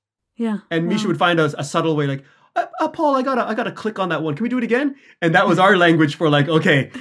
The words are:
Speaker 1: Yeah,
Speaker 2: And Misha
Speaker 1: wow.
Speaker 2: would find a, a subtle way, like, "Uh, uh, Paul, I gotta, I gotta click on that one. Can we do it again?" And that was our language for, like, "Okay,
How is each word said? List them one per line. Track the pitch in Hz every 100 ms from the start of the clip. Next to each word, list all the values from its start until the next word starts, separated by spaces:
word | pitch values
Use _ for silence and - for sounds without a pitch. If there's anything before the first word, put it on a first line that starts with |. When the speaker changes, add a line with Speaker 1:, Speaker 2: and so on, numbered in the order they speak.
| _ _ _ -
Speaker 1:
Yeah, | 226 202 -
Speaker 2:
And | 165 170
Misha | 208
Speaker 1:
wow. | 202
Speaker 2:
would | 147
find | 175 170
a, | 147 -
a |
subtle | 143 170 160 151
way, | 143
like, | 139 - _ _
"Uh, | - - -
uh, | 320
Paul, | - 302 262
I |
gotta, | 262 240 208
I |
gotta | 220 190
click | - 220 220
on | 185
that | 156
one. | 156 143
Can |
we | 233
do | 254
it |
again?" | 226 240 285 - _ -
And | 170
that | 165 196
was | 170
our | 190 190
language | 170 165 151
for, | - 160
like, | 147 143
"Okay, | 160 - 143 131 -